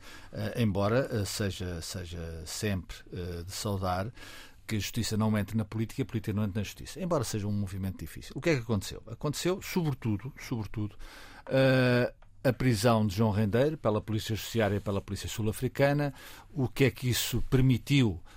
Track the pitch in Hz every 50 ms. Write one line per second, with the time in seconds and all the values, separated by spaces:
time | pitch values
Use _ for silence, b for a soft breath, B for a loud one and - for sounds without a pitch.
0 | B B B B B B - - 107 107 - - 117 107 90 98 101 104 113 127
1 | 139 - 135 110 98 - - - 113 95 85 - 92 90 87 85 80 - - 95
2 | 90 82 85 85 82 82 82 80 80 - - - - 104 98 90 82 - - -
3 | - - - 95 87 90 87 85 85 92 95 - - 107 101 95 95 92 90 92
4 | 98 113 B B B B B B B B B B - - 110 107 95 - - 120
5 | 104 - 110 104 110 110 110 107 98 - 107 113 107 - - 110 113 107 - -
6 | 131 - - 110 - - 95 104 107 104 92 107 98 - - - - - - 143
7 | 190 170 170 151 113 - - 107 98 104 104 101 101 92 101 95 95 95 90 -
8 | 85 78 - - - - - - 127 170 156 127 110 - 113 98 - - - -
9 | - - 113 - - 151 139 - - 170 185 196 - - - 185 165 151 135 -
10 | - 117 107 95 - 135 - - - - 131 113 104 - - 113 107 101 - B
11 | B B B B B B B B - - - 135 135 131 131 131 127 127 123 123
12 | 123 - - - - - - - - 139 113 - 127 131 117 98 110 123 117 110
13 | 107 107 87 104 113 110 95 104 110 101 92 117 139 156 160 - - 113 107 107
14 | - - 107 107 - - 110 98 - - - 113 107 101 104 101 - 104 98 98
15 | - - 98 92 - 95 - - 107 107 101 - 127 123 - - 139 143 143 147
16 | 147 143 B B B B B B B - - 151 127 - - - 135 123 - -
17 | - 127 113 - - - - 113 - - 135 123 127 131 123 107 - - 143 139
18 | 127 107 85 82 b b b